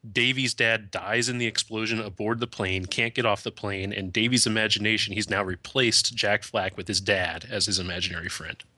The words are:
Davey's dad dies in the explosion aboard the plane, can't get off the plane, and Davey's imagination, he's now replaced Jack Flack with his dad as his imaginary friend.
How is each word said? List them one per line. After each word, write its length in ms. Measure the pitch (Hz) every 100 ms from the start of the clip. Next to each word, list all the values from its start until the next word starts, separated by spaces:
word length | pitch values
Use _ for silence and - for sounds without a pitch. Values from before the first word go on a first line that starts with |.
| 113
Davey's 400 | 104 120 131 127
dad 380 | - 117 113 101
dies 380 | 90 90 117 117
in 100 | 123
the 80 | 117
explosion 540 | - - 110 110 113
aboard 400 | 104 92 107 117
the 60 | 117
plane, 400 | - 95 95 92
can't 280 | - 117
get 100 | 123
off 180 | 117 101
the 80 | 113
plane, 400 | - 104 98 98
and 200 | 104 95
Davey's 340 | 98 117 123 113
imagination, 680 | 110 110 101 107 107 -
he's 160 | 98 104
now 120 | 98
replaced 720 | 95 92 - 135 123 - -
Jack 280 | 117 104 104
Flack 340 | - 113 95 -
with 120 | 90
his 120 | 98
dad 460 | 98 95 90 85 -
as 180 | 104 101
his 120 | 92
imaginary 500 | 90 87 90 87 87
friend. 340 | - 78 - -